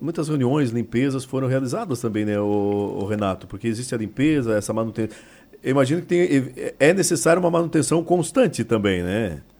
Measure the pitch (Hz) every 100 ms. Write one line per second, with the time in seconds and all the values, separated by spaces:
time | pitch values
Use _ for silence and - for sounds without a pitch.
0 | 139 170 151 151 123 151 131 120 113 117
1 | 139 135 131 131 131 131 131 175 226 123
2 | 117 107 104 104 104 104 101 101 101 95
3 | 101 107 101 92 - 101 117 110 127 123
4 | 107 - 147 151 117 107 101 110 113 113
5 | 110 - - - - - 127 135 131 165
6 | 160 175 180 139 120 - - - 147 190
7 | 160 170 160 175 175 165 170 160 131 165
8 | 165 175 160 269 226 - 110 110 101 90
9 | 87 101 104 76 -